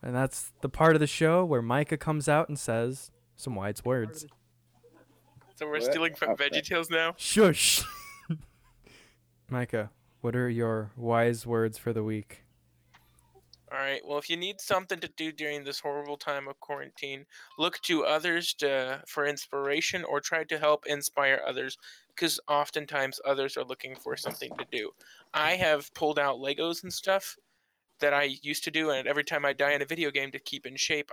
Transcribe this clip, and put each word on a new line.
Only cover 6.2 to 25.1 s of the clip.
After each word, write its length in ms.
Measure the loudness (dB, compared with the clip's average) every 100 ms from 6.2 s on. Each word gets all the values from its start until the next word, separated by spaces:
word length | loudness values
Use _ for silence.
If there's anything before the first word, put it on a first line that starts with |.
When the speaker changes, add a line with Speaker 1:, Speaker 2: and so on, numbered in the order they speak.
| 0
Speaker 3:
Okay. 180 | 2 2
Speaker 2:
VeggieTales 420 | 0 0 -2 2
now? 240 | 2 2 -2
Speaker 1:
Shush. 640 | 0 8 8 8 4 4 0 -8 -16 -20 -8
<laughs> 1200 | -8 -8 _ _ _ -20 -20 -20 _ _ _ _
Micah, 420 | -6 -2 -4 -4 _ _ _
what 140 | -2 0
are 140 | 0
your 400 | 2 0 0 -4 -6
wise 500 | 0 4 4 2 0
words 320 | 0 0 -2
for 160 | -4
the 80 | -2
week? 400 | -2 -4 -6 -18 _ _ _ _ _ -20 _ _ _ -20 _ -20 _
Speaker 2:
All 60 | -4
right. 240 | -4 -4 -4
Well, 120 | -6
if 100 | -2
you 80 | -4
need 240 | -4 -8
something 400 | 0 0 0 -6
to 80 | -6 -8
do 160 | -8
during 320 | -6 -6 -6
this 160 | -6 -8
horrible 380 | -6 -6 -6 -8
time 280 | -6 -6 -6
of 140 | -14
quarantine, 640 | -10 -10 -10 -10 -10 -10 -14 -20 -20 0
look 200 | 0 0
to 200 | 0 2
others 480 | 4 2 2 0 0 0
to, 420 | 0 2 0 -4 -6
for 180 | -2 -2
inspiration 800 | -2 -6 -4 0 0 0 -4
or 160 | -2 -4
try 240 | -2 -4
to 140 | -2 0
help 260 | 4 2 2
inspire 540 | -2 -2 2 4 4 0
others, 320 | -4 -6 -8 -16 -20 _ -2
'cause 220 | 0 0 0
oftentimes 720 | 2 2 -2 -4 -2 -2 -2
others 320 | -2 0 0 -2
are 80 |
looking 300 | -6 -8 -10 -12
for 180 | -8 -6
something 380 | -6 -8 -10 -10
to 80 | -8
do. 200 | -6 -6 -10 -20